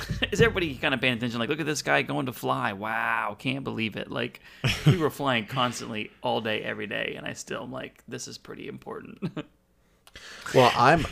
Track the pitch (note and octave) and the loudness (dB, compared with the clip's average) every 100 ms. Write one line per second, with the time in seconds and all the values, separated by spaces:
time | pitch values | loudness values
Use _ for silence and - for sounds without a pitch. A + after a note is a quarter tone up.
0 | - - - G3 A3+ F#3+ E3 B2+ D#3 C3 | -6 -2 0 6 6 4 -2 0 0 2
1 | C3 A#2 A#2+ A#2+ A2+ D3+ D3+ C#3+ - C#3+ | 2 2 0 -2 -2 -2 -2 -2 2 2
2 | C#3 C#3+ C3 A#2+ C3 C3 B2 G2 G#2+ A2+ | 2 -2 -4 -4 -2 0 0 -4 -4 -2
3 | A#2 A2+ G#2+ G#2 C3 C3+ B2+ A2+ A2 A2 | 0 0 -2 -4 -4 -4 -4 -4 -4 -4
4 | - C3+ A#2+ - - - B2+ - D3+ F#3 | -6 -4 -6 -8 -20 -4 -2 2 4 6
5 | D3 - C#3 A#2+ G#2 C3 B2 A#2 A#2+ A2 | 4 0 0 0 0 0 -2 -2 -8 -8
6 | G#2+ - B2+ A#2 A2 G#2+ A2+ G#2+ G#2 A2 | -8 -6 -2 0 0 -2 -4 -6 -6 -4
7 | A2+ - - - - A2+ A#2+ B2+ - _ | -4 -6 -10 -10 -8 -10 -8 -10 -12 _
8 | - C3 - - - - - C3 - - | -14 -12 -12 -14 -16 -14 -12 -14 -12 -12
9 | - - F3+ - - _ _ _ _ _ | -14 -8 -8 -8 -12 _ _ _ _ _
10 | _ - - - - C3 A#2+ - B2 E3 | _ -20 -18 -14 2 8 8 8 6 6
11 | - | 4